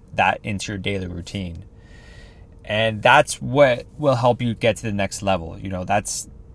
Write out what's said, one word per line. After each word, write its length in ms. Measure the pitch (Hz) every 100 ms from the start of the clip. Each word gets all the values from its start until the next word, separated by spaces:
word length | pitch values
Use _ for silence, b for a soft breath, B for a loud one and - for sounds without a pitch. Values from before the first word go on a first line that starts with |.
| -
that 260 | - 92 -
into 280 | 113 98 -
your 60 | 101
daily 300 | 101 98 90
routine. 580 | 87 87 101 92 82 98 B B B B B B B B -
And 380 | - 107 113 107
that's 400 | 123 139 151 -
what 460 | 127 131 139 117 - -
will 180 | 147 123
help 240 | 123 113
you 140 | 120
get 240 | 110 117 104
to 60 |
the 100 | 113
next 300 | 101 98 -
level. 340 | 98 95 82 95
You 120 | 95
know, 140 | 92
that's, 460 | 90 104 - - - - -